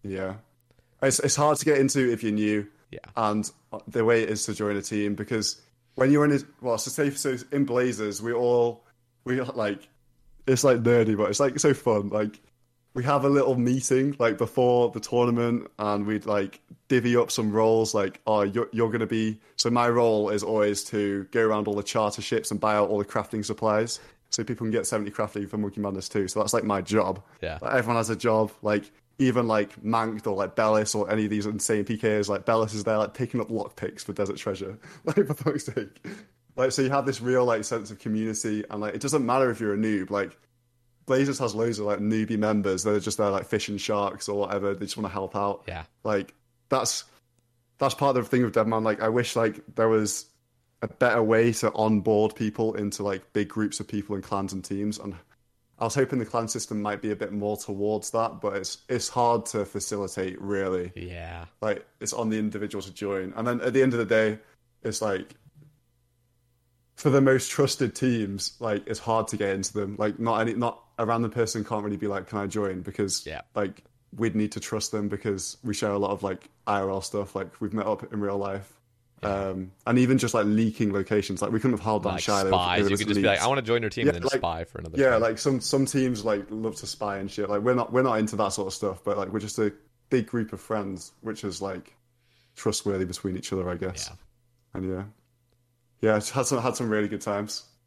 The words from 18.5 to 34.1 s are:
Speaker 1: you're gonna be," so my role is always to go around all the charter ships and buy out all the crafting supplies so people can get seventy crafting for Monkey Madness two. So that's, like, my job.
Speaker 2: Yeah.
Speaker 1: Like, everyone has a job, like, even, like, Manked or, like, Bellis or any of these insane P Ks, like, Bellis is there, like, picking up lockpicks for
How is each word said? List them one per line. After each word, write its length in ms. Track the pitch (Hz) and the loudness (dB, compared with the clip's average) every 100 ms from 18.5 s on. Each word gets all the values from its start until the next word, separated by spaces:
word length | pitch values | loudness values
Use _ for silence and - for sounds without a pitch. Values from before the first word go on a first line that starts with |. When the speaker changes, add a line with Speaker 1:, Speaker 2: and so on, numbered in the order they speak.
| 107 117 | 0 -2
Speaker 1:
you're 200 | 110 113 | 0 0
gonna 160 | 113 110 | 0 0
be," 340 | 113 110 107 _ - | 0 0 -4 _ -4
so 140 | 117 | 0
my 180 | 120 120 | 4 4
role 400 | 120 117 107 104 | 4 4 4 2
is 140 | 104 | 0
always 420 | 104 110 104 101 | 0 2 2 0
to 400 | - 110 101 101 95 | -4 -2 0 -2 -2
go 80 | 117 | 0
around 260 | 113 107 104 | 2 2 0
all 80 | |
the 80 | 101 | -2
charter 380 | 98 117 104 104 | -2 0 0 -2
ships 300 | 101 113 - | -2 -2 -2
and 100 | 104 | -2
buy 160 | 107 104 | 2 4
out 140 | 101 | 4
all 80 | 104 | 2
the 60 | |
crafting 380 | 101 117 101 110 | 0 -4 -4 -6
supplies 560 | 101 107 110 107 117 - - _ _ | -6 -2 2 2 0 -4 -12 _ _
so 160 | - | -6
people 220 | 113 117 113 | -4 -4 -2
can 40 | |
get 160 | 110 95 | -2 -2
seventy 240 | 110 101 | -2 -4
crafting 380 | - 104 104 101 | -4 -4 -4 -6
for 80 | 107 | -4
Monkey 240 | 104 101 | -4 -4
Madness 300 | 101 95 - | -6 -4 -4
two. 180 | 107 92 | -2 -2
So 120 | 107 | 0
that's, 120 | 107 | 2
like, 120 | 117 | 2
my 180 | 107 101 | 2 0
job. 400 | 87 107 95 92 - - | 2 2 2 -2 -8 -10
Speaker 2:
Yeah. 180 | 82 78 | -8 -6
Speaker 1:
Like, 100 | - | 0
everyone 240 | 127 113 117 | 0 2 0
has 140 | 110 | 0
a 60 | 110 | 0
job, 360 | 120 110 107 - | 2 2 2 -2
like, 320 | 107 104 - _ _ _ | 0 0 -2 _ _ _
even, 300 | 131 123 117 | 2 4 2
like, 340 | 110 104 - | 2 0 -4
Manked 440 | 107 113 113 107 107 | -2 0 0 -4 -4
or, 100 | 95 | -2
like, 180 | 95 | -2
Bellis 400 | - 110 107 107 | 2 4 4 2
or 160 | 107 95 | -2 0
any 140 | 107 | 0
of 60 | 107 | 0
these 160 | 107 104 | -2 -2
insane 400 | 107 - 110 101 | -4 0 0 0
P 100 | 110 | -2
Ks, 320 | 113 107 101 | 0 2 0
like, 160 | 98 | -2
Bellis 300 | - 113 107 | 2 2 2
is 100 | 107 | -2
there, 140 | 104 107 | 0 0
like, 160 | 104 | 0
picking 260 | - 123 123 | -4 -4 -4
up 80 | 110 | -4
lockpicks 560 | 110 104 - 110 - | -6 -6 -8 -10 -10
for 80 | - | -12